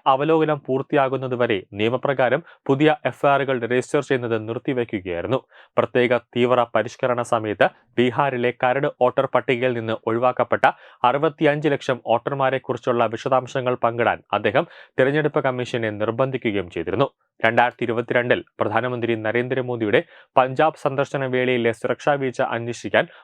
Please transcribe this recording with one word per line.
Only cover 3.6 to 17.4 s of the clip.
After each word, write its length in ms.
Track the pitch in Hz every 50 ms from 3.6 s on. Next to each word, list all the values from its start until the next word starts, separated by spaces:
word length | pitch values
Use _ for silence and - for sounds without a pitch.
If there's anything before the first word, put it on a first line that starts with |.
രജിസ്റ്റർ 420 | 120 113 123 127 120 - - 147 135
ചെയ്യുന്നത് 460 | - 139 127 120 117 117 110 107 110
നിർത്തിവെക്കുകയായിരുന്നു. 960 | 113 120 - - 135 123 117 - - 101 92 92 87 85 85 92 120 131 - _ _ - - _ _ -
പ്രത്യേക 400 | 117 - - 123 123 113 123 117
തീവ്ര 480 | - _ - 120 120 123 127 123 117 117 -
പരിഷ്കരണ 480 | 113 107 117 - - - 123 123 120 117
സമയത്ത് 460 | - 120 117 110 110 101 - 131 180 - _ _ _ _ -
ബീഹാറിലെ 560 | 123 123 117 151 143 139 131 120 120 123 117 - -
കരട് 220 | 123 127 139 139
വോട്ടർ 420 | 147 - - 127 123 - - 135 - -
പട്ടികയിൽ 380 | 123 120 - 131 117 123 127 123
നിന്ന് 240 | 117 113 110 110 - -
ഒഴിവാക്കപ്പെട്ട 640 | - 113 117 123 127 123 - 120 - - 104 - - - - - - - _ -
അറുപത്തിയഞ്ച് 640 | 123 123 143 151 160 151 - 160 147 143 151 147 156
ലക്ഷം 320 | 139 131 - - 127 120 -
വോട്ടർമാരെക്കുറിച്ചുള്ള 1000 | 117 117 117 - 139 143 139 135 131 135 127 - - 120 120 - 131 123 120 117
വിശദാംശങ്ങൾ 680 | 110 113 110 - 131 131 127 131 127 - 139 123 123 123
പങ്കിടാൻ 480 | - - 117 117 117 117 110 90 85 - _ -
അദ്ദേഹം 340 | 104 107 107 98 135 175 - - - - - _ -
തിരഞ്ഞെടുപ്പ് 400 | 131 131 143 156 151 147 - 151
കമ്മീഷനെ 500 | 135 131 131 127 123 - - 123 113 110
നിർബന്ധിക്കുകയും 800 | 104 101 107 113 113 117 135 135 131 123 - 117 101 101 90 85
ചെയ്തിരുന്നു. 400 | - 87 82 90 90 104 139 - - _ _ _ _ _